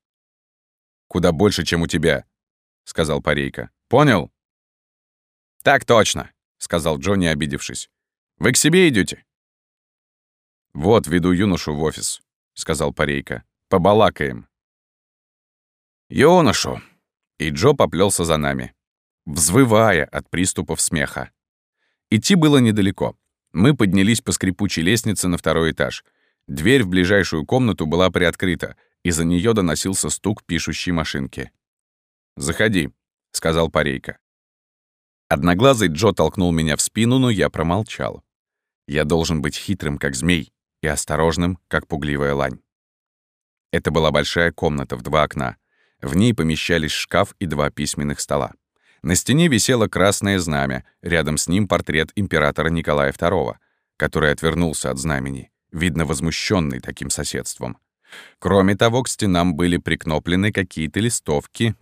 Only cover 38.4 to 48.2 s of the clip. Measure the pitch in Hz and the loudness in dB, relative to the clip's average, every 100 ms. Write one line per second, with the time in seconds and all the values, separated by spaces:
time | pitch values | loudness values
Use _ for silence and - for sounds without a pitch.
38.4 | _ _ _ _ - 73 76 85 82 80 | _ _ _ _ -6 -2 0 0 0 -2
39.4 | 76 - - 98 78 71 73 64 78 87 | -4 -6 -6 -6 -4 -4 -6 -2 0 0
40.4 | 62 _ _ _ 78 73 - 76 80 80 | -2 _ _ _ -6 -4 -4 0 0 0
41.4 | 87 92 - 78 - 78 73 71 71 69 | -4 -6 -6 -6 -4 -6 -4 -2 -2 -2
42.4 | 67 60 _ _ _ _ _ _ _ _ | -4 -8 _ _ _ _ _ _ _ _
43.4 | _ _ _ 85 - 78 78 73 73 - | _ _ _ -4 -2 0 2 0 0 0
44.4 | 85 - 85 73 65 64 67 76 73 - | 0 0 -2 -2 -6 -8 -2 0 0 -2
45.4 | 64 57 _ _ _ _ 67 76 120 117 | -8 -8 _ _ _ _ -4 0 2 2
46.4 | 80 80 - 85 78 - - 85 98 - | -2 -2 -2 -2 -2 -6 -2 -2 -2 -4
47.4 | 90 76 71 - 73 - 73 71 | -6 -2 -4 -4 -6 -4 -6 -6